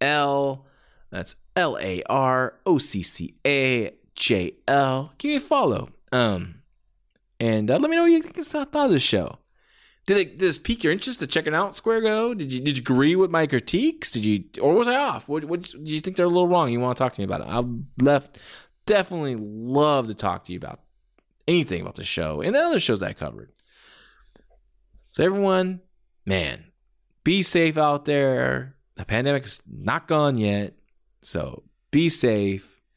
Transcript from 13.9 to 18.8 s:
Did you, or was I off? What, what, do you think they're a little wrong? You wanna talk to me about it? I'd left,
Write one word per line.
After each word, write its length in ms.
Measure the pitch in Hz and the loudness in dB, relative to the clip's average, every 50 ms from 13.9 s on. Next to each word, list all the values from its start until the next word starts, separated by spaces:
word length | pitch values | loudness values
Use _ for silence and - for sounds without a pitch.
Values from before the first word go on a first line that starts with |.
| 320 - - - | 0 -2 -4 -4
Did 120 | - 117 104 | -2 0 2
you, 220 | 107 104 95 - - - - | 2 0 0 -2 -6 -4 0
or 120 | - 143 175 | 2 4 4
was 140 | 226 240 | 4 4
I 80 | 240 247 | 2 2
off? 320 | 277 285 233 139 113 - | 0 0 -2 -4 -6 -6
What, 160 | - 147 160 151 | -6 -6 -6 -4
what, 200 | 156 175 175 175 | -6 -6 -8 -8
do 160 | - - 143 151 | -12 -16 -14 -8
you 160 | 156 151 156 | -6 -6 -6
think 160 | - 190 185 | -6 -4 0
they're 100 | - 175 | 2 2
a 40 | 180 | 4
little 180 | 175 180 180 | 4 4 4
wrong? 240 | 175 180 175 156 123 | 4 4 4 4 2
You 80 | 117 120 | 0 0
wanna 160 | 123 123 123 | 0 -2 0
talk 160 | - 131 123 | 0 -2 -2
to 80 | - - | -2 -4
me 60 | 101 | -4
about 160 | 95 98 - | -4 -4 -6
it? 60 | - | -4
I'd 540 | - 98 120 123 123 117 117 - - - 120 | -4 -2 -2 -2 -2 -4 -8 -10 -10 0 2
left, 380 | 127 143 143 131 - - - - - - - - - _ _ _ | 4 4 4 4 0 -4 -14 -20 -20 -20 -20 -20 -20 _ _ _